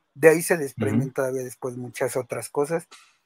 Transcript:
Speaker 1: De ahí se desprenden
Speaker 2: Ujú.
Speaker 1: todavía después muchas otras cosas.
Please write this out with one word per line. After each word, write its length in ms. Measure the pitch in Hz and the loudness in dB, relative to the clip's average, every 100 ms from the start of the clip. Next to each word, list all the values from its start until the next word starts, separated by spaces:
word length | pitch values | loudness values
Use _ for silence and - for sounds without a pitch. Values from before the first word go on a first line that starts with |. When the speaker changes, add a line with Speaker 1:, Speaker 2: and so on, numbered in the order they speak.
| _ | _
Speaker 1:
De 140 | 139 156 | 6 6
ahí 140 | 160 | 6
se 140 | - 175 | 2 -2
desprenden 540 | 139 - - 113 131 | -2 -4 0 0 0
Speaker 2:
Ujú. 20 | |
Speaker 1:
todavía 300 | 143 131 131 | -2 -4 -4
después 320 | 123 - 131 123 | -8 -10 -10 -8
muchas 400 | 120 - 131 135 | -10 -6 -4 -4
otras 320 | 120 123 - | -6 -8 -6
cosas. 360 | 143 147 165 - - _ _ | -4 -2 -4 -8 -20 _ _